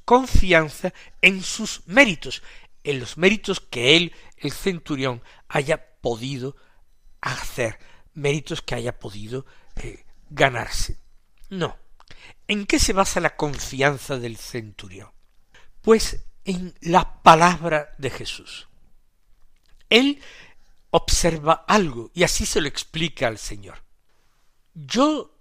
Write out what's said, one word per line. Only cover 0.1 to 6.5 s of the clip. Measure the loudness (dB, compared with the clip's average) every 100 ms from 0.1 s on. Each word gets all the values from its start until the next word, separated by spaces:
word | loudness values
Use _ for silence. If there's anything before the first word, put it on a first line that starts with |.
| 2 6 6 8 6 4 -4 -8 -8 -18 2
en | 2 2
sus | -4 -6 -8 -10 0
méritos, | 2 2 0 -8 -12 -14 -20 -20 -10
en | -6 -6
los | -6 0
méritos | 0 2 -4 -8
que | -8 0 4 4
él, | 2 -8 -20 -10
el | -8
centurión, | -6 -6 -6 -6 -4 -4 -6 -12 -20 -6
haya | -4 -2 -4 -6 _
podido | -6 -4 -6 -8 -10